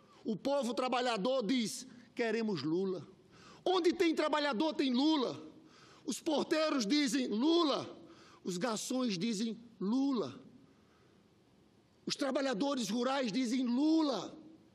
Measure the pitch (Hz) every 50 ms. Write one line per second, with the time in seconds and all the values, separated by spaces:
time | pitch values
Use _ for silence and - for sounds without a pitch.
0 | - - - - - - 220 170 - 277 277 285 254 226 240 - 254 254 254 247
1 | 247 254 226 214 180 254 262 269 220 185 269 254 226 196 - - - - - -
2 | - - - - 233 226 220 226 226 214 196 147 127 156 160 180 196 190 180 175
3 | 135 - - - - - - - - - - - - 349 359 370 330 349 320 -
4 | 381 339 311 - 302 302 294 302 294 294 262 208 311 311 - 311 294 262 247 240
5 | 277 311 320 294 240 190 143 127 - - - - - - - - - - - -
6 | - - 226 - - 330 302 262 208 - - 311 311 311 311 277 220 196 285 294
7 | 294 247 214 277 247 - 202 214 247 320 330 339 339 285 240 175 135 - - -
8 | - - - - - - - - - 196 175 180 185 247 220 202 - - 254 254
9 | 254 240 196 170 175 233 226 185 233 226 208 - - - - - 180 196 233 269
10 | 269 277 269 220 160 123 107 - - - - - - - _ _ _ _ _ _
11 | - - - _ _ _ _ _ _ _ _ _ _ _ _ _ _ _ _ _
12 | - - - - 285 269 247 302 277 269 254 180 285 277 285 262 226 170 226 247
13 | 240 262 269 285 269 220 175 262 262 220 247 254 262 233 240 254 294 311 320 320
14 | 311 285 247 190 143 110 - - - - - - - -